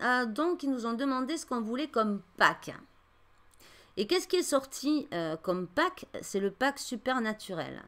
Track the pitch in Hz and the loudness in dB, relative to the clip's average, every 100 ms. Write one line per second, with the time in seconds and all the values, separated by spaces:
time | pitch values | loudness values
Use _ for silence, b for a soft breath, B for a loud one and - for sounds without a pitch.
0 | 240 247 240 214 330 349 277 254 226 233 | 2 2 2 0 0 2 0 0 0 0
1 | 277 262 262 320 - 247 214 247 302 233 | 0 0 -2 -4 -2 -4 -2 -2 0 2
2 | 214 202 - - 170 165 - - - _ | 2 0 -4 4 6 4 -8 -12 -16 _
3 | _ _ _ _ - - B B B - | _ _ _ _ -20 -20 B B B -4
4 | 214 359 359 359 - 277 269 - 269 302 | 2 0 2 0 4 2 0 -4 0 0
5 | - 175 160 160 - 180 175 - 349 - | 0 -2 -2 -2 -2 -2 0 0 0 0
6 | - 202 - 202 196 196 269 277 - 240 | -12 -12 -4 -2 -2 0 0 0 -8 -6
7 | - 254 220 214 - 170 131 131 | -2 0 0 -4 -6 -6 -6 -8